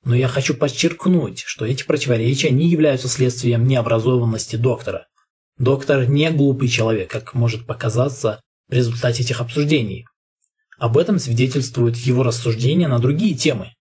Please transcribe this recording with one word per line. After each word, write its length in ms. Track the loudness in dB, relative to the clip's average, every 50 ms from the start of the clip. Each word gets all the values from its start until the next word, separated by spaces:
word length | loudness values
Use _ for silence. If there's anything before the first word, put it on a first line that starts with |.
| _
Но 100 | 0 0
я 140 | 2 2 0
хочу 260 | -2 -2 -2 -2 -2
подчеркнуть, 880 | 0 -2 -4 -2 -2 -2 -2 -2 0 0 2 2 2 0 -2 -8 -12 -12
что 220 | -14 -8 -6 -4
эти 160 | -4 -4 -4
противоречия 680 | -2 -2 -2 -2 0 0 0 2 2 0 0 0 0 2
не 180 | 2 4 4 2
являются 400 | 4 4 2 2 2 0 -2 -4
следствием 580 | 0 0 0 0 0 0 0 0 2 2 2
необразованности 880 | 2 2 0 0 0 0 0 2 2 2 2 2 0 -2 -4 -6 -6 -4
доктора. 540 | 0 0 0 0 -2 -6 -10 -10 -10 -12 _ _ _ _ _ _ _ _ _ _ _
Доктор 480 | 0 0 0 0 0 0 0 2 2
не 240 | 2 2 2 2 2
глупый 380 | 2 2 2 2 2 0 -2 -2
человек, 420 | 0 0 0 0 0 -2 -4 -6
как 240 | -8 -10 -10 -6 -2
может 320 | 0 0 0 0 -4 -8
показаться 760 | -10 -10 -4 -4 -2 0 0 0 0 -2 -2 -4 -4 -4 -4 _ _ _ _ _ _
в 40 |
результате 520 | 0 0 0 0 -2 -2 -2 -2 0 0 -2
этих 160 | -2 -2 -4
обсуждений. 680 | -6 -4 -2 -2 0 2 2 0 0 -4 -6 -10 -14 _ _ _ _ _ _ _ _ _ _ _ _ _ -8 _
Об 180 | -2 2 2
этом 220 | 2 4 4 0 0
свидетельствуют 800 | 0 0 2 2 2 2 0 -2 -2 -2 0 0 0 0 0
его 260 | -2 -2 0 2 2
рассуждения 640 | 2 0 0 0 0 -2 -2 0 0 2 2 2 2
на 140 | 2 2 2
другие 340 | 2 2 2 2 0 0 0
темы. 400 | 0 0 0 0 -2 -8 -12 _ _